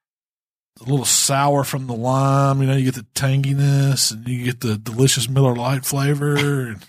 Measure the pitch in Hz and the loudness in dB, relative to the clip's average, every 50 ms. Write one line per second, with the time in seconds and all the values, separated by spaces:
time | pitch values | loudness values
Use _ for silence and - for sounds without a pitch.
0 | _ _ _ _ _ _ _ _ _ _ _ _ _ _ _ - 117 123 143 135 | _ _ _ _ _ _ _ _ _ _ _ _ _ _ _ -12 -4 -2 -2 0
1 | 113 - - - - - 135 135 143 143 143 139 135 - - 135 131 127 120 110 | 0 0 0 0 0 0 0 2 2 2 2 2 0 -2 -4 -6 -6 -6 -6 -4
2 | 120 127 131 135 135 139 135 139 139 139 139 135 135 131 135 139 131 131 127 127 | -2 0 0 2 2 2 4 4 4 2 2 2 2 2 2 2 0 0 -2 -4
3 | 107 - _ - 139 135 135 139 135 139 139 139 143 139 139 139 139 139 135 - | -10 -10 _ -2 0 0 0 0 0 0 0 2 2 4 4 4 2 2 2 2
4 | - - 113 110 117 123 127 123 123 123 120 120 - 113 104 104 110 117 110 117 | 0 -2 -2 -6 -6 -6 -6 -4 -4 -4 -4 -4 -2 -2 -2 -4 -4 -6 0 2
5 | 135 139 - 135 110 123 131 135 139 127 120 120 120 127 139 131 131 - 143 135 | 2 2 2 0 -2 -2 2 2 2 2 2 0 -2 -2 -2 -2 -4 -4 -4 -2
6 | 139 143 147 143 143 147 143 143 143 143 143 135 127 117 104 101 - | 0 -2 0 0 -2 -2 0 0 0 0 0 -2 -4 -6 -10 -14 -16